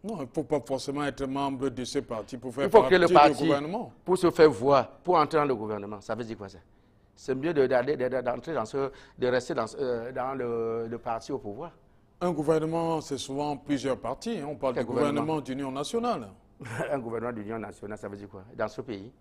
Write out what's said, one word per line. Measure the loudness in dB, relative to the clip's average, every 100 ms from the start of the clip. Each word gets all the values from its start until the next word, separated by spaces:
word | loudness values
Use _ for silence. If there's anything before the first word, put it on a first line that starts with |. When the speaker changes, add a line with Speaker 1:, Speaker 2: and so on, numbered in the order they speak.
Speaker 1:
Non, | -10 -10
il |
ne | -6
faut | -6
pas | -2 -4
forcément | -2 -6 -4 -4
être | -4 -4 -6
membre | -4 -4 -2 -4
de | -4
ce | -4 -4
parti | -4 -10 -8 -10
pour | -10
faire | -2
Speaker 2:
Il | 8
faut | 8
créer | 8 6
le | 8
Speaker 1:
partie | 10 10
du |
Speaker 2:
parti | 8
Speaker 1:
gouvernement. | 2 2 0 -6 -8 -12
Speaker 2:
pour | 0 4
se | 4
faire | 8 8
voir, | 8 4 4 4
pour | -6 2 4
entrer | 4 2
dans |
le | 2
gouvernement. | 0 -2 -6 -8 -12
Ça | -8
veut | -8
dire | -6 -10
quoi | -12
ça ? | -16 _ _ _ _ _
C'est | _ -6
mieux | -4 0
de, | 2 4
d'aller, | 4 0
de, | -2 -2
de, | -2
d'entrer | -4 -6 -4
dans | -6
ce, | -4 -4 -6 -8 -20 -4
de | 0
rester | 0 -2
dans, | -4 -4 -4
euh, | -4 -4 -6
dans | -8 -6
le, | -6 -4 -4 -4 -4 -6
le | -8
parti | -6 -8 -6
au | -8
pouvoir. | -8 -12 -14 -18 _ _ _ _
Speaker 1:
Un | -4
gouvernement, | -2 0 0 0 -2 -2 -2
c'est | -4 -8
souvent | -6 -6 -4 -6
plusieurs | -4 -2 -2 -4
partis, | -4 -8 -6 -6
hein. | -8
On | -4
parle | -2
Speaker 2:
Quel | -2
Speaker 1:
du | -2
gouvernement | 0 0 0
Speaker 2:
gouvernement ? | -2 -2
Speaker 1:
d'union | -4 -6 -6
nationale. | -6 -4 -2 -2 -4 -6 -18 _ _
Speaker 2:
<laughs> | -12 -6 -4
Un | -4
gouvernement | -4 -6 -6
d'union | -8 -8 -8
nationale, | -8 -12 -12 -10
ça | -10
veut | -12
dire | -14
quoi ? | -18 -18
Dans | -6 -6
ce | -6
pays ? | -10 -10 -12 _